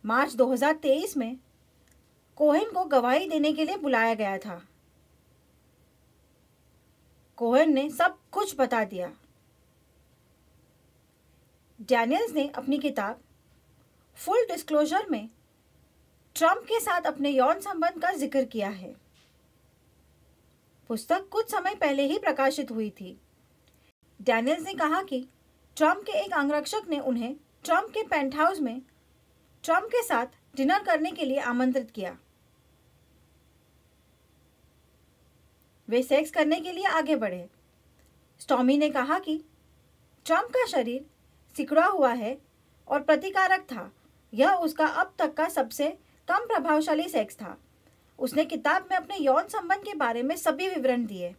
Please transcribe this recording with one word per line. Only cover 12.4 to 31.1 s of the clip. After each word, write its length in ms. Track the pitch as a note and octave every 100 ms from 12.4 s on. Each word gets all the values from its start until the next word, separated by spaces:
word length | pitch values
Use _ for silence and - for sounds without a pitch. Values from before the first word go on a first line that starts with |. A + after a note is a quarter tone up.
| C#4+
अपनी 300 | - - C#4+
किताब 420 | C#4+ - G3+ B3 _ _ _ _ _ _ _ _ _ -
फुल 280 | - A4+ A4
डिस्क्लोजर 640 | E4+ - D4+ D4+ F4+ G#4
में 180 | B3 A3 _ _ _ _ _ _ _ _ _ _ -
ट्रंप 260 | D#4+ G#4
के 140 | - A4+
साथ 260 | A4+ F4 D#4
अपने 240 | D#4 C#4+
यौन 300 | C4+ B3+ F4+
संबंध 400 | G4+ F4+ E4+ F4
का 100 | F4
जिक्र 320 | F4+ C#4 C4+
किया 240 | C4 A#3 G3
है। 260 | G3 F3+ - _ _ _ _ _ _ _ _ _ _ _ _ _ _ _ _ _ _ _
पुस्तक 380 | A3+ - F4 G4
कुछ 220 | G#4 A4+
समय 240 | G#4+ F4+
पहले 280 | G#4 D#4 C#4
ही 160 | C#4 F#4
प्रकाशित 520 | D#4+ C#4+ C4+ D4 B3+
हुई 180 | A3 G#3+
थी। 260 | - F#3 - _ _ _ _ _ _ _ _ _ _
डैनियल्स 460 | G3 A3+ A#3+ E4+ E4
ने 80 |
कहा 280 | D#4+ D#4 E4+
कि 240 | F#4+ C4 B3+ _ _ _ _ -
ट्रंप 260 | D#4 G4
के 100 | G#4 D#5
एक 140 | G4
अंगरक्षक 560 | E4+ C#4+ D4 D4 G#4+ F4
ने 100 | D4
उन्हें 340 | C4+ A#3+ A#3 D4+ _ _
ट्रंप 260 | - E4+ A4+
के 120 | G#4+
पेंटहाउस 580 | A4 D#4+ C4+ C#4+ D#4+ G4
में 200 | C4 B3 - _ _ _ _ _ _ _
ट्रंप 200 | - E4
के 180 | A4 A#4+
साथ 240 | A#4 C4 B3+ _ _ -
डिनर 260 | C4+ D4
करने 260 | F#4+ D#4+ D#4